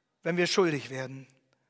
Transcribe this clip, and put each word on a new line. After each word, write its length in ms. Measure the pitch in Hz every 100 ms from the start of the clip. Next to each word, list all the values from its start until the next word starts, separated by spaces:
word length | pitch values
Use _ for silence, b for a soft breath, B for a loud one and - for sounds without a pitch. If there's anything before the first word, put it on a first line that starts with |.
| _ _
wenn 160 | 170 175
wir 80 | 175
schuldig 420 | - 180 143 117
werden, 400 | 131 131 135 135 _ _ _